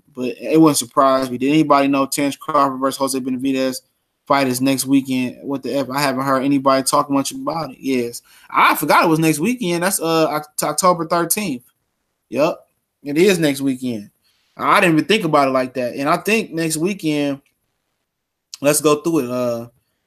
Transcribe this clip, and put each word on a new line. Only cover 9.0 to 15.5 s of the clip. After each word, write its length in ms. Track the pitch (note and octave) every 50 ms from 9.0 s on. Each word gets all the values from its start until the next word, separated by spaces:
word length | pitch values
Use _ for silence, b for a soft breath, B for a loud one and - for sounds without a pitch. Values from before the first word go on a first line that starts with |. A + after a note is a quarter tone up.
| C#4+
it 40 | F3
was 100 | D#3 D#3
next 200 | D#3+ D#3+ D3+ -
weekend. 440 | D#3+ A3+ B3+ A#3+ A#3 F3 F3 E3+ E3+
That's, 200 | G3 - - D3
uh, 260 | E3 E3 D#3+ D#3 D3
Oct-, 340 | D3+ D3+ - - _ - E3
October 420 | D3+ D3+ - - F3+ F3 E3 E3
thirteenth. 560 | D#3 F3+ E3+ E3+ D#3+ - G#3 G#3+ F3+ C3 A#2+ - _ _ _ _ _ _ _ _ _ _ _ _ -
Yep. 380 | - B2+ D3 F3 - - _ _ _ _ _ _ _ _ -
It 120 | C#3+ C#3+
is 220 | D#3 F3+ G#3 F#3+ E3
next 240 | D#3+ D3 C#3 C3+ C#3
weekend. 480 | C#3 C3 B2+ B2+ B2+ A#2 G#2+ G#2 - _ _ _ _ _ _ _ _ _
I 260 | - B2 C#3+ - -
didn't 160 | G3 F3 D#3+
even 100 | D3+ D3
think 180 | - G3+ A3 F3+
about 240 | D#3+ D3+ D3 C#3
it 40 | C3+